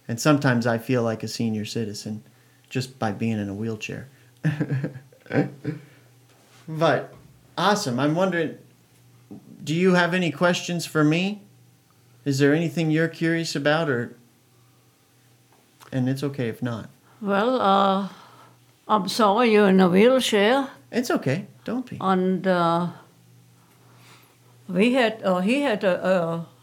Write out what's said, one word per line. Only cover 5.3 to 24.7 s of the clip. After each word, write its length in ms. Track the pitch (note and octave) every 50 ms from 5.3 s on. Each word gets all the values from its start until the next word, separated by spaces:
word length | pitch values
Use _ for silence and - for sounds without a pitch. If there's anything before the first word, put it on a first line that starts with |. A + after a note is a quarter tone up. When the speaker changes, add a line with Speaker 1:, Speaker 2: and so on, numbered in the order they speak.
| - C#3 D3 - - - - D3+ - - - - - - _ _ _ _ _ _ _ _ _ _ _ - - -
Speaker 1:
But 460 | D#3+ D3+ E3 D#3 C3 - - - - - - - - _ _ _ -
awesome. 420 | - E3+ G3 G#3 G3+ - C3+ A#2+ B2+
I'm 160 | C#3 D3+ D#3
wondering, 440 | F3 F#3+ F#3+ F3 E3+ D#3+ C3+ - - - - _ _ _ _ _ _ _ _ _ _ _ - - - - - - -
do 120 | - C#3 D3+
you 200 | E3+ F3+ F#3+ F3+
have 200 | F3 F3 E3+ F3
any 160 | F#3 F3+ D#3+
questions 560 | C#3 - F3+ F3 F3 - - - F3 E3+ D#3+
for 160 | - - D#3 D3+
me? 380 | D3+ D#3 F3 F#3 G3 G#3 G3+ - - _ _ _ _ _ _ _ _ _ _ _ _ _ _ -
Is 140 | C#3+ C#3 C3+
there 160 | C#3+ C#3 D3
anything 360 | E3 F3 D#3 C3 F3 E3 D#3
you're 180 | D3+ D#3+ E3 D#3+
curious 480 | D#3+ - E3 E3 E3 E3 E3 - -
about, 320 | D#3 C#3 D3 D3+ D#3+ E3 D3+
or, 280 | B2+ A#2+ A#2+ A2+ - - _ _ _ _ _ _ _ _ _ _ _ _ _ _ _ _ _ _ _ _ _ _ _ _ _ _ _ _ _ _ _ _ - -
and 160 | - C3 B2+ C3
it's 140 | C3+ C3+
okay 260 | C#3+ C#3 C#3 C3+ B2 A2+
if 140 | G#2+ -
not. 280 | B2+ B2 A#2 G#2 F#2+ - - _ _ _ _ -
Speaker 2:
Well, 380 | A3 G3 G3+ G3 G#3+ B3 C4 A#3+
uh, 480 | G#3 G3 G3 G3 G3 G3 F#3+ F#3+ G3+ F#3 - - - - - - - - _ _ _ _ _ _ _
I'm 220 | - A3 G#3+ F3+ -
sorry 440 | - - G#3+ G3+ G3 A#3 B3 A3+
you're 160 | G#3+ G#3 G#3 G3
in 120 | F#3+ F#3
a 80 | F#3+ F3
wheelchair. 800 | E3+ F#3+ A3 B3 C4 B3+ A#3+ - A3+ G3+ G3+ G#3+ B3+ C#4 C4 C4 - - - -
Speaker 1:
It's 180 | - A#3 B3+ -
okay. 360 | F4 A#3+ - C3+ C3+ F#3 G#3+ - - - -
Don't 240 | - G#3+ B3+ A#3+ -
be. 80 | - -
Speaker 2:
And, 460 | - F#3+ F#3+ F#3 F#3 F#3 F#3+ F3 E3+
uh, 420 | F#3+ F3+ F3 E3+ E3 E3+ E3+ F3 E3+ - - - _ _ _ _ _ _ _ _ _ _ _ _ _ _ _ _ _ _ - - - - - _ _ _ _ _ _ _ _ -
we 240 | -